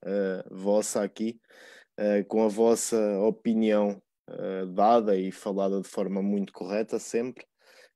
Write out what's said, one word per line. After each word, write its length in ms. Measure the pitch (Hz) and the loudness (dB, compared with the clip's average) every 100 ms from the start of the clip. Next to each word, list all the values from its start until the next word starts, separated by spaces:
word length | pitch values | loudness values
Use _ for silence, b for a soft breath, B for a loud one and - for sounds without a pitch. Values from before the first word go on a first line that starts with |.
eh, 400 | 92 101 95 92 - | -6 -2 -2 -4 -8
vossa 540 | 95 98 104 104 117 | -6 0 2 2 -2
aqui, 360 | 101 - 110 117 B B B B B - | -4 -4 -6 -6 B B B B B -4
eh, 260 | 104 104 | 0 0
com 200 | 95 107 | 0 2
a 40 | 110 | 2
vossa 720 | 104 117 113 - 113 104 98 | 4 4 4 2 0 0 2
opinião, 840 | 110 104 117 110 110 104 104 98 _ _ - | 0 0 -2 2 2 4 2 -2 _ _ -18
eh, 360 | - 98 95 92 | -10 -8 -6 -6
dada 500 | 92 104 120 107 95 | 2 4 4 4 0
e 140 | 95 | 0
falada 500 | - 107 98 98 98 | -6 -6 -2 -2 -2
de 60 | 92 | -4
forma 340 | - 95 98 | -6 -4 -2
muito 320 | 101 101 95 | -2 -2 -4
correta 440 | - 90 104 110 113 | -8 -6 -4 -4 -6
sempre. 480 | - 113 127 - - _ b b b | -4 -4 -4 -8 -20 _ b b b